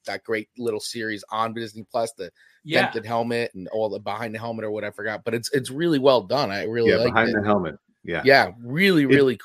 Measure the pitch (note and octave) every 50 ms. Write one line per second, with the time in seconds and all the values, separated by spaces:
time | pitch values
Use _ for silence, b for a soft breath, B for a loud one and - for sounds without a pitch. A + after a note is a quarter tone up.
0 | _ - G2 G2 - - A2+ A2 A2 - _ - A#2+ A#2 G#2+ G#2+ - - - A#2
1 | A2 A2 G#2+ G2+ - - A2 A2 A2+ A2+ A2 A#2 A#2 G#2+ G2+ A2 G#2 - - A#2+
2 | A#2 A2+ - - F#2 E2+ b b b b b b - D3+ D#3 F3 G3 D#3+ - A#2
3 | G#2 A2 A#2 A#2 A#2 A#2+ A#2+ A#2 A#2+ - - F#2 F2+ - - A2 A2 G#2 G2 F#2
4 | G#2 G#2 G2+ G#2+ A#2+ A2+ G#2+ G#2+ A2+ A#2 A2+ A2 A2 G#2+ G#2+ G#2+ G2+ G#2 - -
5 | G#2 A2 G#2+ G2+ - A#2+ A2+ A#2 A2+ - - C#3 B2 A#2 B2+ C#3+ E3+ F3 D#3+ C#3
6 | B2+ C#3 C3 A#2 G2+ F#2 B2 C#3 C#3+ G2+ G2 G2+ F2 A2 A2+ A#2+ A#2 A2 - G#2+
7 | A#2+ B2 A#2+ A2+ A2+ A#2 A2+ A2 G2+ G#2+ G#2 G2 F2 D#2 C#2+ - _ _ _ _
8 | - - E2+ D#2 D#2+ F#2+ B2 C3 G#2 F#2 F#2 A#2+ A#2+ A#2+ C3 E3+ G3 G3 F#3 D#3
9 | C#3+ C3 C3+ C#3+ C#3 C3 A#2+ -